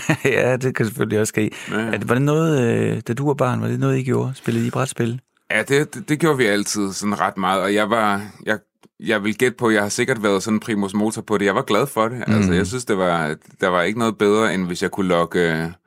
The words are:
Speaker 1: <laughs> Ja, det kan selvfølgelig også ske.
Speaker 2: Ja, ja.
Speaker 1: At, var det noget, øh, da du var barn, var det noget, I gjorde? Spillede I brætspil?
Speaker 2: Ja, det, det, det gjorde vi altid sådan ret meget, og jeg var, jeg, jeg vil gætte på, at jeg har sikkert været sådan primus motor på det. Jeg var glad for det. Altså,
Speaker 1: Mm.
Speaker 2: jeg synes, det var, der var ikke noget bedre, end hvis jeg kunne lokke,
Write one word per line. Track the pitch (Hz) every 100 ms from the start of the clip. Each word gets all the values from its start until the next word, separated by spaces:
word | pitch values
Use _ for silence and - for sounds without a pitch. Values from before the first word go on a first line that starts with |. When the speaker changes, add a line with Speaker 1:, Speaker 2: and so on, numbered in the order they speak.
Speaker 1:
<laughs> | - 156 143
Ja, | 110 117 127
det | 131 127
kan | 113
selvfølgelig | 98 117 107
også | 107
ske. | - 107 - -
Speaker 2:
Ja, | 101
ja. | 113
Speaker 1:
At, | 110 113
var | 120
det |
noget, | 143 151 160 147 117
øh, | 113 110 110 110
da |
du | 120 147
var |
barn, | 139 127 117
var | 110
det | 123
noget, | 135 131
I |
gjorde? | 131 117 123 131
Spillede | - 117 120
I |
brætspil? | 123 131 - 117 123 - _ -
Speaker 2:
Ja, | 107
det, | 104 139 151 127
det, | 104
det | 147
gjorde | 160 139
vi | 113
altid | 104 101 107 98
sådan | 92 101 101
ret | 92 98
meget, | 92 95
og | 95
jeg | 104 107
var, | 113 107 101 104 - -
jeg, | 107 - _ - -
jeg | - 110
vil | 101 101
gætte | 127 -
på, | 117
at |
jeg | 107
har | 104
sikkert | - 123 127
været | 104 98
sådan | 92 107
primus | 113 104 98
motor | 104 107 110
på | - 104
det. | 101
Jeg | 98
var |
glad | - 104 135
for | - 110
det. | 123 -
Altså, | 107 98
Speaker 1:
Mm. | 87
Speaker 2:
jeg | 92
synes, | 127 -
det | 101
var, | 92 85 76 76 - -
der | 95
var | 90
ikke | 87 110
noget | 113 104
bedre, | 101 104 110
end | 90 90
hvis | 87
jeg | 92
kunne | - 92
lokke, | 87 85 92 87 80 82 85